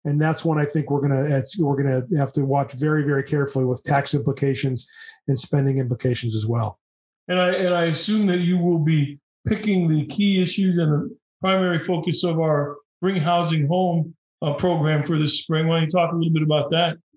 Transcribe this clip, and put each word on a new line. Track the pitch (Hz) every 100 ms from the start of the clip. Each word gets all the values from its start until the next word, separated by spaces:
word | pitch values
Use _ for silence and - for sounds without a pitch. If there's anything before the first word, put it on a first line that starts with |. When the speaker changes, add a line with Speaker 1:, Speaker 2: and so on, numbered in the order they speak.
| 151
Speaker 1:
And | 147
that's | 156 156
when | 165 151
I | 147
think | 160 -
we're | 143
gonna, | 143 135 147 135
it's, | - -
we're | 147 135
gonna | 139 127 123 156
have | 135
to | - 135
watch | 143 139
very, | 127 151 156
very | 143 139
carefully | 135 147 139 135 127
with | 120
tax | - 143 143 147
implications | 120 131 139 131 135 127 - - - - -
and | 135
spending | - 147 139 135
implications | 127 120 127 123 120 110
as | 107
well. | 117 110 - _ _ _ _ -
Speaker 2:
And | 180
I, | 180
and | 185 180 175
I | 170
assume | 156 - 214 202
that | 180
you | 175 180
will | 175 165
be | 156 156 143 - _ _ -
picking | 208 214 190 170
the | 156 139
key | - 202 190
issues | 170 - 190 175
and | 156
the | 147 - - _ _
primary | 185 190 185 165
focus | - 170 165 147
of | 180 160
our | 160 147 143 143 - _
Bring | 180 190
Housing | 156 175 165 160 143
Home, | 180 185 165 156 - _ _
uh, | 160
program | 143 180 165 151 151
for | 143 160
this | 151 -
spring. | - 160 160
Why | 165
don't | 160
you |
talk | 180 165
a | 170
little | 165
bit | 160
about | 151 151 -
that? | 165 170 160 _